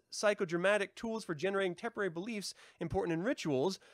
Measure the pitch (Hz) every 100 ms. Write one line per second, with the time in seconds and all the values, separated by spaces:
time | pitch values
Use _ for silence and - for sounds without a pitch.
0 | _ - 208 208 185 170 185 208 196 -
1 | 233 226 - 156 185 196 190 175 233 226
2 | 190 160 208 214 180 - - - 170 190
3 | 175 165 202 294 170 131 165 190 -